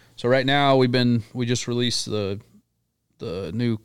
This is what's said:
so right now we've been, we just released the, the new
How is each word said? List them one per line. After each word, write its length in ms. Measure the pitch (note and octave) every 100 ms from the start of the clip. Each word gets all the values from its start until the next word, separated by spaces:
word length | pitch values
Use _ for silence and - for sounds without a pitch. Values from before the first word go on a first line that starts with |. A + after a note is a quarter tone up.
| _ -
so 100 | A#2+
right 160 | C3 C3
now 300 | C#3+ C#3 C3+
we've 160 | B2+
been, 320 | B2 B2 A#2+ -
we 120 | B2+ A#2+
just 220 | B2 -
released 380 | A#2+ B2 - -
the, 340 | G#2+ G2 G2 - _ _ _ _ _ _ _
the 320 | A2+ F2 -
new 240 | A2+ A#2+ A2